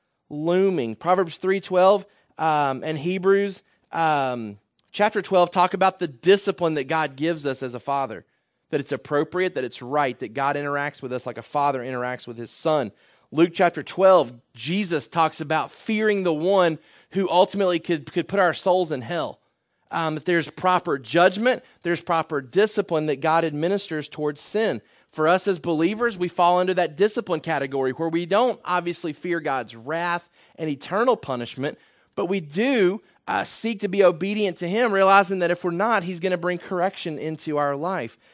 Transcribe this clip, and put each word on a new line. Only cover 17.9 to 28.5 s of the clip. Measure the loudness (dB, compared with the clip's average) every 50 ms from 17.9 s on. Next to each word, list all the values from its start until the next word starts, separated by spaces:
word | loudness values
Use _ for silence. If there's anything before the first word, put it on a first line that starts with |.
| -4 -4 -4 -6
could | -6 -6 -4 -2
put | 0 2
our | 2 2 2
souls | 0 0 2 2 2 2 0
in | -4 -6
hell. | -6 -6 -6 -4 -4 -6 -8 -12 _ _ _ _ _ _ _ _ _ _
Um, | -4 -2 -2 -2 -2
that | -4 -2
there's | 0 0 0 0 -2
proper | -8 -2 0 2 2 2 2 0 -4 -4
judgment, | -4 0 4 6 6 6 4 2 0 0 0 0 -4 _ _ _ _
there's | -4 -4 -4
proper | -2 -2 -2 -2 0 -2 -4 -6
discipline | -6 -2 2 2 2 2 2 -2 -2 0 0 0 0
that | 0 -2 0
God | 0 2 2 4 2
administers | 0 -2 -2 0 0 0 0 -2 -4 -6 -6 -6 -8
towards | -8 -4 -4 -4 -4 -6
sin. | -12 -6 -2 -2 0 0 -2 -4 -8 _ _ _ _ _
For | _ 0 2 4
us | 4 4 2 -2
as | -4 -2
believers, | -2 -2 0 2 2 0 0 0 -2 -2 -2 -2
we | -6 -6
fall | 0 2 4 4 4 4
under | 2 0 2
that | 0 0 -2 2 0
discipline | 0 2 2 -2 -4 -4 -4 -4
category | -2 -4 -2 -2 -2 -2 -2 -2 -2 -2
where | -2 -2 -4 -2
we | -2 -2 -2
don't | 0 2 2 2 2